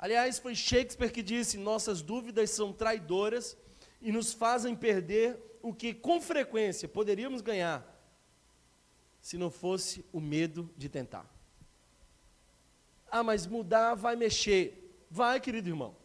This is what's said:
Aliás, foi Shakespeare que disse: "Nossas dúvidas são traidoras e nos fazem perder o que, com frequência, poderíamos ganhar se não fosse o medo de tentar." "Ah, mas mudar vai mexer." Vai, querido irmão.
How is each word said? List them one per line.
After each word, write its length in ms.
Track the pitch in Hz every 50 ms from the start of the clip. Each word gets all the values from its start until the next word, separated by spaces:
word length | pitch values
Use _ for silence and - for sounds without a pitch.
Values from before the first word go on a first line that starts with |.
| -
Aliás, 340 | 196 226 240 247 254 240
foi 160 | - - 247 233
Shakespeare 580 | - - - 254 247 254 247 - - 247 226 240
que 100 | 240 220
disse: 340 | 185 226 240 233 - -
"Nossas 460 | 202 196 208 220 220 220 226 208 170 151
dúvidas 480 | 151 214 254 233 233 220 220 220 214
são 220 | - - 214 202 196
traidoras 840 | - 220 220 226 226 170 151 180 190 202 214 226 240 233 - - - - - - - - - - -
e 100 | - 220
nos 220 | 214 233 220 220 -
fazem 420 | - 233 226 240 240 220 247 233
perder 640 | 180 - 226 208 190 175 160 202 214 226 240 247 - - - - - -
o 100 | 233 214
que, 220 | - 233 233 220
com 260 | 226 - 262 339 349
frequência, 680 | 339 - 339 302 254 - - 220 214 202 175 - - -
poderíamos 520 | - 190 214 208 202 196 233 277 262 247
ganhar 460 | 202 226 220 190 175 170 156 127 - - - - _ _ _ _ _ _ _ _ _ _ _ _ _ _ _ _ _ _ _ _ _ _ _ _
se 180 | - - - 175
não 100 | 180 170
fosse 560 | - - - 180 190 190 185 - - - - - -
o 80 | 165
medo 480 | 156 147 147 156 165 165 151 170 170 165 -
de 120 | - 135 147
tentar." 360 | - 143 127 - - 95 - - - - - - _ - - - _ _ _ _ _ _ - - _ _ _ - _ _ _ _ _ _ _ _ _ _ _ _ _ _ _ -
"Ah, 140 | - 226 233
mas 240 | 226 220 202 165
mudar 480 | 175 220 233 220 170 220 220 226 233 240
vai 220 | 202 202 233 233
mexer." 600 | 233 233 214 208 - - 214 202 190 175 - - - - - - - - -
Vai, 300 | 160 180 247 233 254 269
querido 280 | 262 262 226 226 196 175
irmão. 260 | 170 151 131 107 - - -